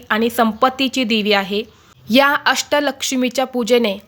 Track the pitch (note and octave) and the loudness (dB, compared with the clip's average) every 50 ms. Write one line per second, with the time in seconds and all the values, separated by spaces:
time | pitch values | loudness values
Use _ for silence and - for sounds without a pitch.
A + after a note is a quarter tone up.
0 | - - A3 G#3+ A3+ A#3+ A#3 - A#3 A3 G#3+ - - C4 B3+ - C4+ B3+ - C4 | -4 -4 -2 0 0 0 0 0 0 0 0 0 0 0 0 0 -4 -2 -2 -2
1 | B3+ G#3 A#3 A3 G3+ G#3 G3+ G3+ G3 F3+ G3+ G3+ A3+ - - _ _ _ _ _ | -2 0 0 0 0 2 0 0 0 -2 -4 -6 -8 -8 -14 _ _ _ _ _
2 | - - G#3+ C4 C#4 C#4+ C#4+ - - - C4 B3+ - - D4 D4 D4 C#4 C4 - | -4 2 4 4 4 4 2 0 0 0 -2 -2 -2 -2 -2 0 0 -2 -4 -4
3 | - - C4+ B3+ B3+ B3 - - C4 B3+ B3+ B3 A#3 G3+ B3 A#3+ A#3 G#3 F#3+ G3+ | -6 -4 -2 -2 -2 -2 -2 -2 -4 -2 -4 -4 0 2 2 2 2 0 -2 -6
4 | - | -12